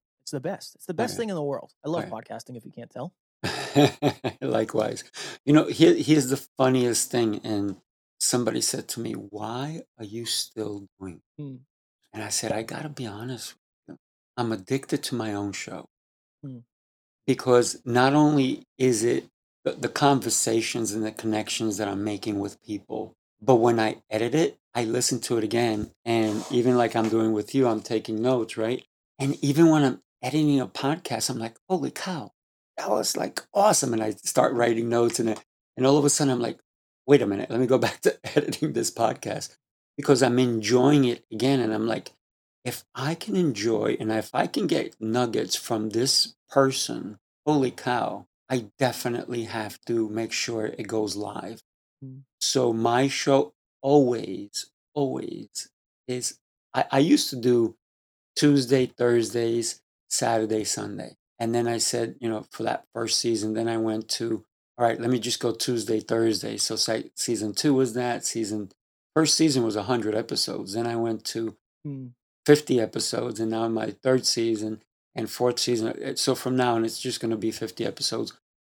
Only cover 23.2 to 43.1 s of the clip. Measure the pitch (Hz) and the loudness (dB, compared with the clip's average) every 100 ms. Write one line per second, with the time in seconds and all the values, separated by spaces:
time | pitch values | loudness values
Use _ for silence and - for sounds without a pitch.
23.2 | _ _ 110 123 120 117 110 - - 107 | _ _ 6 6 6 4 2 -2 -4 -2
24.2 | 117 143 202 - _ 120 113 120 - 123 | 0 2 0 -2 _ -4 -2 0 0 -2
25.2 | - 117 107 113 120 107 104 _ 117 117 | -2 -2 0 0 0 -2 -6 _ -2 0
26.2 | 110 107 - 123 120 123 117 117 110 113 | 2 0 -2 2 4 4 2 2 2 2
27.2 | 113 107 104 135 123 110 - 113 110 110 | 2 0 0 2 2 0 -2 -4 -2 -2
28.2 | 120 127 110 - 110 127 - _ _ - | 0 0 -2 -4 -4 -4 -8 _ _ -6
29.2 | 139 147 143 143 165 156 135 127 _ _ | -4 0 2 6 8 8 4 0 _ _
30.2 | 127 151 151 139 120 - 139 160 - 113 | -4 2 4 2 0 -2 -2 -2 -4 -4
31.2 | - 123 113 - - 185 135 - - 170 | -4 -4 -8 -10 -4 -2 -2 -6 -8 -8
32.2 | 104 _ _ _ _ - - - - - | -10 _ _ _ _ -10 -2 -2 -2 -4
33.2 | - - - 202 208 175 131 113 110 104 | -6 -6 -2 4 4 4 0 -2 -4 -4
34.2 | - - - 120 117 117 117 117 117 - | -2 2 2 4 2 2 2 2 2 2
35.2 | 113 107 - _ _ - 131 147 143 - | -2 -4 -10 _ _ 2 4 6 4 2
36.2 | 143 127 120 - _ _ _ _ - 139 | 2 0 -2 -8 _ _ _ _ 6 6
37.2 | 104 101 - 120 123 127 113 - - - | 6 -2 -2 0 2 4 2 0 -2 -2
38.2 | - - 147 - 156 117 113 - 113 - | -2 0 0 -2 -4 -2 -4 -2 -2 -2
39.2 | 104 101 - _ _ _ _ - 139 131 | -8 -8 -10 _ _ _ _ -2 4 4
40.2 | 127 123 127 113 104 123 131 147 127 117 | 4 4 2 0 2 4 6 6 4 0
41.2 | _ 110 123 139 113 110 113 110 - - | _ -2 0 2 0 -2 -2 -4 -8 -20
42.2 | _ _ _ _ 127 - - 131 135 | _ _ _ _ -10 -10 -12 -6 -4